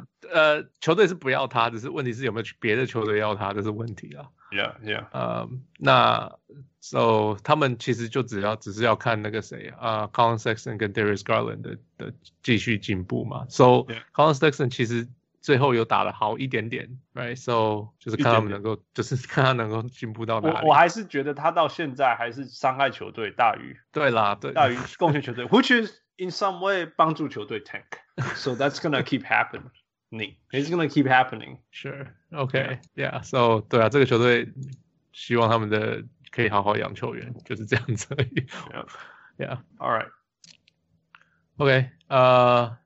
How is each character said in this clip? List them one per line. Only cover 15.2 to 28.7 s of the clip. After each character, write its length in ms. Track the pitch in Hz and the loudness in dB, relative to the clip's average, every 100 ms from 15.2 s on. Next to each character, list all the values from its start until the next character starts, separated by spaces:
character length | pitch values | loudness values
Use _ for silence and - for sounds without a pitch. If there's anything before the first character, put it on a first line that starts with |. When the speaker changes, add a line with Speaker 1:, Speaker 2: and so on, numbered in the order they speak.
| _ _ | _ _
Speaker 1:
最 160 | - 131 | 0 2
后 160 | 139 | 4
有 120 | 117 113 | 2 2
打 180 | 98 | 0
得 80 | 98 | 0
好 240 | - 107 113 | -2 -4 -4
一 100 | 135 | -4
点 220 | 113 113 | -4 -6
点， 300 | 120 - 131 _ | -8 -12 -18 _
right？So， 760 | 131 120 117 - 120 110 107 107 _ | -12 -10 -8 -2 0 2 -2 -8 _
就 120 | - | -6
是 60 | 110 | 0
看 140 | 127 | 4
他 60 | 113 | 4
们 80 | 104 | 2
能 120 | 101 | -4
够， 100 | 107 | -6
Speaker 2:
一 40 | 104 | -6
点 80 | |
点。 100 | _ | _
Speaker 1:
就 80 | - | -8
是 240 | 113 127 - | -4 -6 -4
看 160 | - | 0
他 100 | 131 | 2
能 180 | 127 107 | 2 -2
够 120 | 110 | -4
进 280 | 120 - 117 | -6 -10 -12
步 140 | 110 113 | -8 -4
到 140 | 113 | -2
哪 80 | 156 | 0
里。 60 | 160 156 | 2 6
Speaker 2:
我， 20 | |
我 60 | |
还 140 | 143 175 | 6 6
是 180 | 226 190 | 2 -6
觉 160 | 143 | -6
得 100 | 139 | -4
他 180 | 139 156 | -2 -2
到 160 | 170 151 | 0 0
现 280 | - 156 | -2 -6
在 200 | 127 135 | 0 0
还 160 | 113 120 | 0 -4
是 140 | 120 | -8
伤 320 | 127 - 135 131 | -14 -4 -2 0
害 140 | 135 | -2
球 200 | 113 104 | -2 -10
队 200 | - 104 | -8 -6
大 260 | - 117 101 | 2 2 2
于 180 | 64 - _ | -8 -20 _
Speaker 1:
对 200 | 151 139 | -2 2
啦， 240 | 117 104 | 4 2
对。 180 | 101 135 | 0 -4
Speaker 2:
大 160 | 160 135 | 2 2
于 80 | 123 127 - | 0 -8 0
贡 140 | 170 | 0
献 100 | 143 | 0
球 100 | 127 | -4
队， 140 | 117 123 | -8 2
which 260 | 220 254 240 | 4 6 2
is 80 | 220 - _ - | 0 -10 _ -10
in 120 | 185 | -8
some 280 | - 196 175 | -2 -4 -2
way 260 | 196 190 | -2 -2
帮 300 | 160 - 160 | -2 2 2
助 120 | 156 147 | 2 -6
球 200 | 113 104 | -8 -8
队 160 | 110 | -10
tank. 200 | - 101 - - _ - 131 | -10 -16 -16 -20 _ -8 -8
So 200 | - 139 | -6 -6
that's 220 | 120 143 | -2 -2